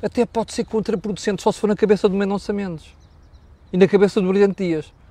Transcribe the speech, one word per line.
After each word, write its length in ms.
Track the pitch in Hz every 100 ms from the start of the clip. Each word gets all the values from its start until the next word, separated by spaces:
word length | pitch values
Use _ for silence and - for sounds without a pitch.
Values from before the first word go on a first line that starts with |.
Até 240 | 208 - -
pode 260 | 233 208
ser 120 | -
contraproducente, 800 | - 220 202 196 208 180 220 190
só 100 | 220
se 80 | -
for 80 | 208
na 80 | -
cabeça 320 | 196 202 208
do 80 | 196
Mendonça 360 | 196 202 -
Mendes. 340 | 202 190 160 - - - - - - - - -
E 40 | 180
na 100 | 190
cabeça 340 | 196 196 220
do 60 | 185
Brilhante 380 | 196 202 185
Dias. 280 | 180 156 - _ -